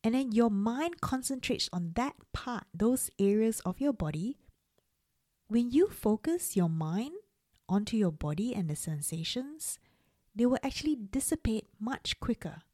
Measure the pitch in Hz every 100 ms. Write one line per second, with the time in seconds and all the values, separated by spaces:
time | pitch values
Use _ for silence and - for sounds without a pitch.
0 | 226 254 262 214 233 202 214 247 339 349
1 | - 262 254 269 - - - 180 170 170
2 | 269 - _ - - 240 - 170 220 262
3 | - - 196 208 220 220 190 180 285 233
4 | 156 151 208 285 - _ _ _ _ _
5 | _ _ _ _ _ 226 240 269 403 -
6 | 214 214 - 339 - 196 170 160 156 180
7 | 269 370 _ _ _ _ - 196 214 226
8 | 190 151 151 151 233 226 165 151 - 151
9 | 147 165 160 247 277 311 - - _ _
10 | _ _ _ 202 247 254 269 - 302 277
11 | 202 277 - 311 - 220 - _ 214 277
12 | - - - 226 165 170 _